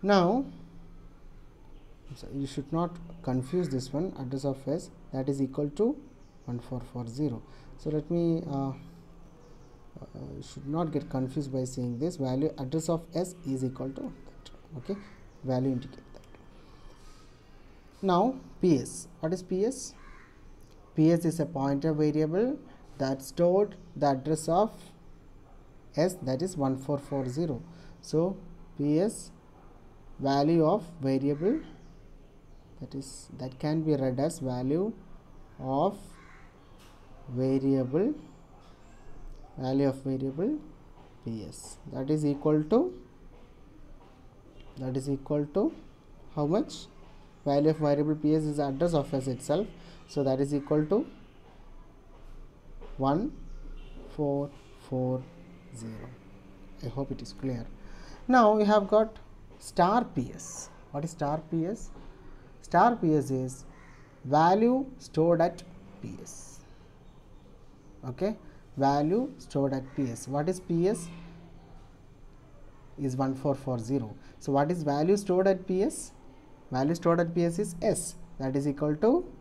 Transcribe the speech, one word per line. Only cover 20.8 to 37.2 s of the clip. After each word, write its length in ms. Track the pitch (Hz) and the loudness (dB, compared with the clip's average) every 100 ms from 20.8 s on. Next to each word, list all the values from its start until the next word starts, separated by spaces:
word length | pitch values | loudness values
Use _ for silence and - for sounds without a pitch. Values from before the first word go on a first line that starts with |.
| - - | -10 4
P 160 | 156 | 6
S 140 | 170 170 | 6 2
is 140 | - | 0
a 60 | - | -2
pointer 460 | 135 135 139 156 | 0 0 2 0
variable 640 | 151 151 147 156 175 240 294 - - - - | 2 2 4 2 2 0 -2 -10 -20 -20 -6
that 220 | - 135 | -4 -2
stored 520 | - - 175 185 208 - - - | -6 2 4 4 2 -2 -16 0
the 160 | 143 | 2
address 360 | 135 131 156 - | 2 0 -2 2
of 240 | 170 214 - - - - - - - - - - - - - | 2 2 0 -20 -20 -20 -20 -20 -20 -20 -20 -20 -20 -10 0
S, 200 | 175 180 | 0 0
that 220 | 131 131 | -4 -2
is 120 | 180 165 | -2 0
one 220 | 135 131 | 0 0
four 220 | - 143 | -2 -4
four 280 | - 143 127 | -2 -4 -2
zero. 340 | 127 170 120 - - - - | -2 -2 -2 -8 -18 -18 -18
So 360 | - 151 175 196 - - - - | -2 2 2 -2 -10 -18 -18 -2
P 220 | 147 151 | 2 4
S 320 | 202 214 - - - - - - - - - - | 4 0 -14 -18 -20 -20 -20 -20 -20 -20 -20 -4
value 460 | 135 139 147 165 156 | 2 4 6 6 6
of 180 | 202 - - | 4 -2 -4
variable, 580 | 135 135 139 143 180 302 - - - - - - - - - - - - | 0 2 2 2 2 0 -2 -16 -20 -20 -20 -20 -20 -20 -20 -20 -20 -16
that 140 | 123 139 | -12 -10
is, 340 | 135 - - 127 | -12 -14 -16 -10
that 220 | 127 - | -10 -4
can 220 | 151 160 | 0 2
be 140 | 156 147 | 2 2
read 240 | 131 123 | 2 2
as 200 | 147 170 | 0 0
value 520 | 131 123 131 151 202 226 - - - - - - | -4 -2 0 2 0 -4 -14 -20 -20 -20 -20 -10
of 380 | 131 135 175 190 - - - - - - - - - - - - | -2 2 2 0 -14 -20 -20 -20 -20 -20 -20 -20 -20 -20 -20 -20